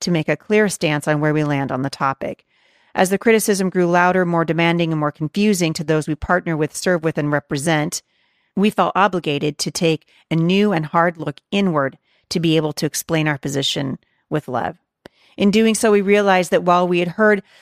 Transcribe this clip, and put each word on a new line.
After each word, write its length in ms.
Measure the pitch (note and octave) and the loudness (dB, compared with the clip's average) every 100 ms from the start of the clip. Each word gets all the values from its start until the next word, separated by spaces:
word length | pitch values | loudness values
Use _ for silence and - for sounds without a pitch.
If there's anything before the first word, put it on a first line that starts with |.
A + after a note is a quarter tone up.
to 120 | - | -2
make 160 | E3+ D#3 | -2 0
a 80 | D3+ | -4
clear 320 | - G#3 G#3 | 0 0 0
stance 400 | - E3 D3 D#3 | 0 -2 -2 -2
on 100 | D3+ | 0
where 160 | D3+ | 0
we 80 | D3+ | 0
land 300 | D3 C#3 C3+ | 0 -2 -2
on 100 | C3 | -4
the 80 | C3+ | -6
topic. 540 | - C#3 C3 - - _ _ _ _ _ | -4 -4 -4 -8 -10 _ _ _ _ _
As 140 | - F#3 | -2 0
the 80 | G3 | 2
criticism 520 | A#3+ A3 G#3+ G3 F#3 | 2 2 2 0 0
grew 160 | F#3 F3 | 0 2
louder, 380 | F3+ F3+ F#3 F3 | 4 4 2 0
more 180 | E3+ | 0
demanding, 480 | E3 D#3+ E3+ E3+ E3 | 0 0 2 2 0
and 80 | D#3 | 0
more 100 | D3 | -2
confusing 640 | - D#3 G3+ G#3+ F#3 E3 | -4 -6 0 2 2 -2
to 100 | D#3 | -2
those 240 | D#3+ D#3 D3+ | -2 -2 -2
we 80 | |
partner 420 | D3 - F3+ F3 D#3 | -6 0 -2 0 -2
with, 200 | D3+ - | -4 -2
serve 260 | F#3+ F3 | -2 0
with, 140 | D#3+ D#3 | 0 -2
and 160 | D3 | -2
represent, 720 | D3 - D3 D#3+ D#3 D#3 - - _ _ _ _ | -2 -2 -4 0 0 -2 -8 -12 _ _ _ _
we 140 | - G#3 | 0 0
felt 240 | - F3 | 2 0
obligated 600 | F3+ G3+ F3+ D#3 C#3+ D3+ D3 | 2 0 0 -4 -2 -4 -4
to 120 | E3+ | -8
take 360 | - E3 D#3+ - _ _ | -2 0 0 -6 _ _
a 60 | D#3+ | 0
new 360 | E3+ G3 G#3 | 2 2 2
and 140 | E3+ D#3 | 0 -2
hard 300 | E3+ E3+ E3 | 0 0 -2
look 240 | D3+ - _ | -8 -10 _
inward 480 | G3 G3 D#3 C3+ - _ _ _ | -2 0 0 -2 -6 _ _ _
to 120 | F3+ | -2
be 160 | E3 D#3+ | 2 2
able 160 | D3+ | 0
to 140 | - D3+ | -4 -6
explain 420 | - - E3 D#3 | -6 -4 -2 -2
our 100 | C#3+ | -4
position 600 | C#3+ C#3 C#3 - C3+ - _ _ _ | -4 -4 -4 -4 -6 -8 _ _ _
with 200 | D3+ - | -6 -4
love. 280 | B2 E2 - _ _ - _ _ - | -4 -4 -8 _ _ -20 _ _ 0
In 160 | G3+ | 2
doing 240 | G#3 A3+ G#3+ | 4 2 2
so, 160 | A3+ | 2
we 80 | G#3 | 2
realized 500 | G3 G3+ G3+ F#3 F3 | 4 2 4 2 2
that 140 | F3+ | 0
while 240 | F3 F3 F3+ | 2 2 2
we 100 | F3 | 0
had 80 | F3 | -2
heard 340 | F#3 G#3+ G3+ - _ | 2 2 2 -2 _